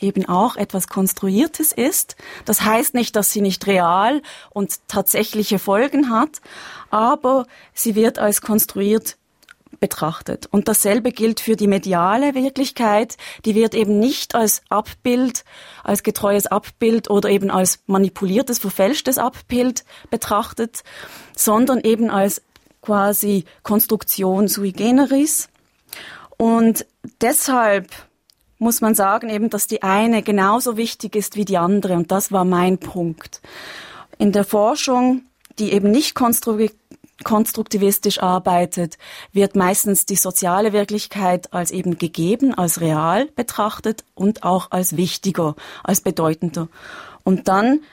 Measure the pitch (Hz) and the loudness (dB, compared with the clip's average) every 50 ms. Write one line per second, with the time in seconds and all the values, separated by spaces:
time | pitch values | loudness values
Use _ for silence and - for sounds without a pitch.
0 | 196 196 196 196 185 - 180 180 214 247 - - 202 - - 190 180 - - 196 | -4 -2 -2 -2 -2 0 0 2 2 0 0 -4 -6 -4 -4 -6 -6 -4 -2 -2
1 | 196 190 - - - 190 190 214 311 320 - - 311 302 - - 233 302 392 - | -2 -2 -2 -2 -2 0 2 2 0 0 -2 -4 -4 -2 -2 0 0 0 0 -2
2 | - - - - - - - - - - 214 - 196 214 220 226 294 - - 247 | -4 -6 -10 -20 -20 -20 -20 -10 -6 -4 -2 0 0 2 2 2 0 0 -2 -2
3 | 226 - - 214 190 - - 214 202 196 185 - - 196 196 180 175 165 175 190 | -2 -2 0 -2 0 0 0 0 -2 -2 -2 -4 -2 0 2 2 2 2 2 2
4 | 202 233 294 294 - - - - - - - 208 196 - - - _ - - 202 | 2 2 0 -2 -4 -8 -18 -20 -20 -12 -8 -6 -6 -4 -6 -8 _ -6 -4 -2
5 | 190 - - - 214 - - 214 202 - 214 190 - 202 196 208 254 285 - 277 | -2 0 0 -2 -2 -2 -2 -4 -2 0 -2 -2 0 0 0 2 2 2 2 0
6 | 302 247 226 220 277 311 - - _ - - - - - - - - - - 214 | 0 2 2 0 0 -2 -4 -10 _ -20 -20 -20 -20 -20 -20 -20 -10 -4 -2 0
7 | 220 240 294 294 - 254 269 269 247 - - - - _ - - - 233 196 214 | 2 2 0 0 0 2 2 0 0 -4 -10 -20 -20 _ -8 -4 -2 0 2 2
8 | 226 233 254 - 220 208 208 - - - 214 220 - - - 196 196 202 214 220 | 2 2 2 0 0 0 0 -2 -2 0 0 0 0 0 -2 -2 0 2 0 0
9 | - - - _ _ _ _ _ _ - - _ _ _ - - - 180 - - | -2 -4 -14 _ _ _ _ _ _ -20 -20 _ _ _ -8 -4 -4 -4 -4 -2
10 | 160 156 165 - - - - - - - - 202 202 - 214 - - 202 202 247 | -4 -4 -4 -6 -8 -10 -10 -10 -6 -4 -2 -2 0 0 0 0 2 2 2 2
11 | 214 247 226 - 214 226 220 - - 226 220 - 208 202 196 190 - 196 180 170 | 0 -2 -2 0 0 -2 -2 -2 -2 -2 -2 2 2 2 2 2 0 0 0 2
12 | 170 185 214 247 285 285 277 262 254 269 269 254 269 - - - 240 214 208 214 | 2 2 2 2 2 0 0 0 -2 -2 0 -2 -4 -4 -2 -2 0 2 2 2
13 | 254 - - - - - - - - 220 202 220 226 220 - 226 214 196 208 208 | 2 0 -6 -16 -18 -18 -14 -6 -2 0 2 4 2 2 2 0 2 2 4 4
14 | 220 262 302 - - - - 240 226 208 - - _ - 196 208 220 - - - | 4 2 0 -2 -4 -2 0 0 2 2 0 -2 _ -4 -2 -2 -2 -4 -8 -6
15 | - 254 240 247 254 247 - - - _ - - - - - - - - 202 - | -2 0 2 2 2 0 -2 -6 -12 _ -20 -20 -20 -20 -20 -10 -4 -2 -2 -2
16 | - 220 208 - 220 202 202 202 196 - 185 208 - - - - 240 226 226 226 | 0 -2 -4 0 0 2 2 2 0 0 -2 -2 -4 -6 -6 0 2 2 2 2
17 | - - 208 202 202 202 196 202 196 196 196 190 185 180 - - _ - 196 190 | 0 2 0 2 2 2 2 2 2 0 0 2 0 0 -2 -4 _ 0 2 2
18 | 196 185 - - 196 185 185 233 269 269 240 - - 190 - - 190 202 294 302 | 2 2 0 -2 -2 0 0 0 0 0 -2 -4 -4 -4 -2 0 0 0 0 -2
19 | - 262 262 285 233 247 - - - - 247 240 247 254 240 - - _ - - | -2 -2 -2 0 0 -2 -4 -6 -10 -4 -2 0 0 0 -2 -4 -8 _ -20 -20
20 | - - - 233 - - 214 202 220 - - - 226 233 - - - - - - | -12 -6 -6 -6 -4 -2 -2 -2 -2 -4 -6 -6 -6 -6 -8 -12 -18 -18 -20 -20
21 | - - - - - - - - - 220 208 220 254 277 254 233 - 220 226 214 | -20 -20 -20 -20 -20 -14 -6 -2 2 2 4 4 4 2 2 2 2 2 2 2
22 | 233 220 208 196 196 202 - - _ _ _ _ _ _ _ _ - - 208 202 | 2 0 2 2 0 0 -2 -4 _ _ _ _ _ _ _ _ -4 -2 0 2
23 | 196 202 208 - 208 202 202 190 - - - _ - - 202 220 - - 226 196 | 2 2 0 0 0 0 0 0 -2 -4 -10 _ -4 0 0 0 0 0 -2 -2
24 | - - - - 190 185 185 190 208 190 196 202 202 196 185 - 202 233 247 269 | -2 -4 -4 -2 0 0 2 2 0 0 0 -2 -4 -4 -4 -2 0 4 4 4
25 | 285 262 269 269 285 311 - - - - _ _ _ _ _ _ _ - - - | 4 4 2 2 2 0 0 -4 -6 -8 _ _ _ _ _ _ _ -20 -20 -18
26 | - - - - - - - - 226 233 226 233 226 226 220 - - _ _ _ | -18 -18 -20 -20 -20 -12 -4 0 2 2 4 4 4 4 2 0 -4 _ _ _
27 | - - - - 226 233 302 - - 277 262 247 226 214 202 196 190 - - - | -20 -14 -6 -2 0 0 0 0 0 0 2 2 4 4 2 0 -2 -6 -16 -20
28 | - _ _ _ _ _ _ _ _ _ _ - 220 233 226 - 226 214 220 - | -20 _ _ _ _ _ _ _ _ _ _ -2 0 0 0 2 2 2 2 4
29 | 196 190 208 233 240 226 214 208 220 220 - 202 - - 220 - - 190 190 202 | 2 2 2 0 -2 -4 -4 -2 -2 -2 -2 -2 -4 -4 -4 -2 0 0 2 2
30 | 220 233 233 214 202 214 208 202 190 196 214 247 247 247 226 214 233 226 - - | 4 2 2 2 2 0 2 2 4 4 2 2 0 -2 -2 -2 -4 -4 -4 -8
31 | - 208 - 214 202 - - 202 208 190 190 175 170 180 202 202 190 190 180 170 | -10 -6 -4 -4 -4 -4 -4 -4 -2 0 0 0 2 2 2 2 2 0 0 0
32 | 170 - 185 196 196 - 196 190 180 180 180 175 180 185 185 175 - - - 180 | 0 0 0 -2 -2 0 0 0 2 2 2 2 2 2 0 0 -4 -8 -6 -6
33 | 170 170 160 - - - - - - - - - - - - - - - - - | -4 -6 -6 -8 -14 -20 -20 -20 -20 -20 -20 -20 -18 -18 -18 -18 -18 -20 -20 -20
34 | - _ - - 208 208 190 208 196 - - 208 208 226 302 302 - 277 254 247 | -20 _ -4 0 2 2 4 2 0 2 2 2 2 2 2 0 0 0 2 2
35 | 247 254 254 254 - _ _ _ _ - - - 214 190 190 202 190 202 214 277 | 2 2 2 0 -4 _ _ _ _ -14 -8 -6 -2 0 0 2 4 4 4 4
36 | 311 - - - 254 233 233 - - 233 220 214 226 214 - _ _ - - - | 2 0 -2 0 0 0 0 0 -2 -2 0 0 0 -2 -2 _ _ -20 -20 -20
37 | _ - _ - - - 226 214 220 - - 226 220 - - 196 196 196 202 - | _ -20 _ -10 -4 0 2 2 2 0 -2 -6 -6 -4 -2 0 2 2 2 2
38 | - 208 190 - 190 180 180 185 180 196 180 175 175 175 - 185 175 160 - - | 0 -2 -2 0 0 0 0 0 0 2 2 2 2 0 -2 -4 -6 -6 -6 -12
39 | - - - - - - - 196 202 196 - 202 185 180 202 - - 208 196 - | -20 -20 -20 -20 -14 -4 0 2 2 2 2 2 2 2 2 0 0 0 0 0
40 | - - 196 175 - 185 180 - 190 175 175 196 214 220 196 208 202 202 208 208 | 0 0 0 -2 -2 -2 -2 -2 0 0 2 2 2 2 2 0 0 0 -2 -6
41 | - - - 202 196 180 180 180 - - - 180 175 - - 185 175 180 165 - | -6 -6 -6 -2 0 0 0 0 -2 -6 -6 -6 -6 -4 -4 -4 -4 -4 -2 -2
42 | 175 165 - - 165 175 226 254 277 269 226 - 180 170 - 170 165 160 156 151 | -4 -6 -2 -2 0 0 0 2 2 0 2 2 0 -2 -2 0 0 0 0 0
43 | 156 165 180 220 277 302 _ - 240 - - - 208 214 - - - 214 220 - | 0 2 2 0 0 -2 _ -8 -8 -6 -4 -4 -4 -4 -4 -4 -4 -4 -4 -6
44 | - _ _ - 185 202 220 - - 175 185 185 175 - - 185 180 - 160 160 | -8 _ _ -2 0 0 0 0 0 0 0 0 -2 -2 -4 -4 -2 -2 -2 -2
45 | 180 170 - - - 196 170 - 165 151 143 - - - - - - - 190 - | -2 -2 -2 -4 -4 -4 -2 0 -2 -2 -2 -6 -12 -20 -20 -10 -4 -2 -2 -2
46 | - 196 160 - 165 160 160 - - 165 - 175 160 - - - - - - - | -2 -2 -2 0 0 0 0 0 -4 -6 -4 -4 -8 -8 -10 -18 -20 -20 -20 -20
47 | - - - - - 190 185 175 - 196 190 196 214 247 277 311 - - | -20 -20 -14 -6 0 0 0 2 2 2 2 4 4 4 2 2 0 -6